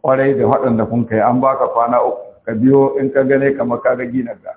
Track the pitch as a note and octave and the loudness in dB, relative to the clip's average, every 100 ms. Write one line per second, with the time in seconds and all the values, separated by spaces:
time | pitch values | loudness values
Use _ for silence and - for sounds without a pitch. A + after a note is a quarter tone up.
0 | D3 C3 C3+ C#3 - C3 C3 A2+ G#2+ A#2 | 2 2 2 0 0 0 0 0 0 -2
1 | A2+ A2 A2 B2+ C3 C3+ A#2 A2+ A#2 B2 | -2 0 2 2 0 0 -2 0 0 0
2 | G2 - - - - A2 C3 C#3 C3+ C3+ | 0 -4 -12 -14 -8 0 4 4 4 0
3 | C3+ C3+ C3 C3+ C#3 C#3 A#2+ A#2 B2+ B2 | -2 0 2 2 0 -2 -4 -2 -2 -2
4 | B2 B2+ A#2+ A2 - | -4 -6 -6 -12 -16